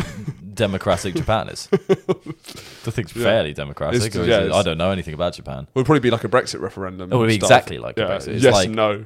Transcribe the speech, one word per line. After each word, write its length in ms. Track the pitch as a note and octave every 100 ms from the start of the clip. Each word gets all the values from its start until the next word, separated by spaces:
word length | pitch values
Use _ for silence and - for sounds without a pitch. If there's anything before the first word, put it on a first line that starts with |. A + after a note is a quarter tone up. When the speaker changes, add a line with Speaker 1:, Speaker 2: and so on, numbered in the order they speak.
| - -
Speaker 1:
<laughs> 320 | G#2+ - F#2+
democratic 640 | G2+ G#2 F#2+ G#2 F2 G2 A#2+
Japan 320 | B2+ A2 C2+
is. 200 | - -
Speaker 2:
<laughs> 20 |
Speaker 1:
I 40 | G3+
think 1300 | - F#3+ - F3+ - - - - - - A#2+ A#2+ F2+
it's 80 | A#2
Speaker 2:
Yeah. 80 |
Speaker 1:
fairly 280 | A#2 A2 D#2
democratic. 480 | D2 C#2+ C#2+ D2+ B2
Speaker 2:
It's, 160 | G#2+ G#2+
Speaker 1:
Or 60 |
is 60 | A2+
Speaker 2:
yeah, 140 | G#2+
Speaker 1:
it, 40 | G2
Speaker 2:
it's 80 | F2
Speaker 1:
I 60 |
don't 160 | F2 D#2+
know 140 | F2+
anything 200 | G2 D#2
about 220 | D2+ E2+
Japan. 300 | - - C2+
Speaker 2:
It 100 | D2
would 120 | C3 B2+
probably 140 | D3+
be 100 | A#2+
like 120 | A2+
a 60 | A2
Brexit 320 | B2 - -
referendum 520 | F#2+ G2 F#2+ F#2 F#2
Speaker 1:
It 40 | B2+
would 100 | A2+
be 80 |
Speaker 2:
stuff. 140 | G#2+ F#2+
Speaker 1:
exactly 280 | A#2+ - C#2
like 200 | A#1 A2+
a 40 |
Speaker 2:
Yeah. 40 | F#2+
Speaker 1:
Brexit. 200 | F#2+ C#2+
It's 160 | A2+
Speaker 2:
Yes 100 | B2+
Speaker 1:
like, 120 | G#2 F#2+
Speaker 2:
and 100 | A2
no. 280 | G#2+ G#2